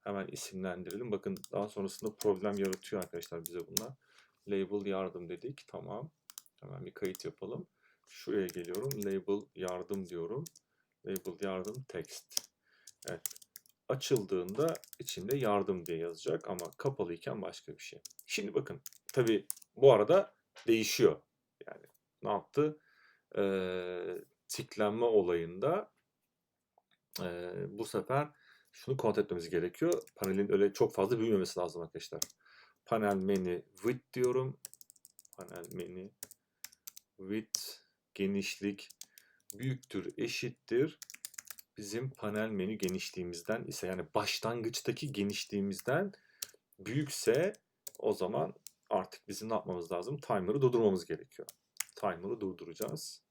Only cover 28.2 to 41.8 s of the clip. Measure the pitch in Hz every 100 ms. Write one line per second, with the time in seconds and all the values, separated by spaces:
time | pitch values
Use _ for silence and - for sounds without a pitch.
28.2 | 147 - - - _ - - 131 113 104
29.2 | 101 90 82 87 87 - 165 170 - -
30.2 | 95 95 101 101 101 - 113 - 98 117
31.2 | 113 104 90 - 87 85 82 80 - 80
32.2 | - - _ - - _ - 113 104 98
33.2 | 95 98 92 85 - - 110 127 _ -
34.2 | 123 127 131 139 - - - - - -
35.2 | - - 90 92 87 90 87 90 95 _
36.2 | - - _ _ - - - - _ _
37.2 | 95 107 110 - - - _ _ _ -
38.2 | 98 101 98 - 101 101 - - - -
39.2 | _ _ _ 101 131 127 - 98 85 -
40.2 | 117 - 120 - - 117 156 - - -
41.2 | - - - - - -